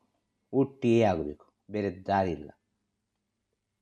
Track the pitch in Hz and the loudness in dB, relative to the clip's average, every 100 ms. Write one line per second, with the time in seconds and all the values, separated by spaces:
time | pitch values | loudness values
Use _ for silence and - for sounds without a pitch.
0 | _ _ _ _ - 131 135 - 120 117 | _ _ _ _ -4 -2 -2 0 2 4
1 | 107 85 73 - - _ - 104 101 95 | 4 2 -4 -10 -18 _ -10 -4 -4 -6
2 | 95 98 95 76 73 - _ _ _ _ | -2 0 0 -4 -10 -20 _ _ _ _
3 | _ _ _ _ _ _ _ _ | _ _ _ _ _ _ _ _